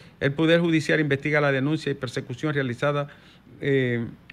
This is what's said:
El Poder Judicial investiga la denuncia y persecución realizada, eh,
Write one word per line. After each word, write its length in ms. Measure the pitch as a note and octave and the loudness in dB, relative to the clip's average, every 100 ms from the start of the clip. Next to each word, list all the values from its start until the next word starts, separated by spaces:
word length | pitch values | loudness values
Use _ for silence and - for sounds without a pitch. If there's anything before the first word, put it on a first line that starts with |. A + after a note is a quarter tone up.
| - - | -20 -4
El 120 | C#3 | -2
Poder 280 | C#3+ D#3+ E3+ | 2 4 4
Judicial 400 | E3+ D#3+ C#3+ D#3 | 4 2 2 2
investiga 400 | C3 C#3 D3 D3 | 2 0 0 0
la 120 | C#3+ | 2
denuncia 380 | C3+ C#3 D#3 C#3+ | 2 0 -2 -4
y 20 | |
persecución 600 | C#3 A#2+ C#3 B2+ B2 D#3 | -6 -6 -8 -8 -6 -4
realizada, 540 | C#3+ C3 A#2 D3 C#3+ C#3+ - - - - - | -2 -2 -2 -2 -2 -4 -10 -20 -20 -20 -8
eh, 460 | C#3+ C3+ B2+ A#2 A#2 - - | 0 2 2 0 -4 -10 -20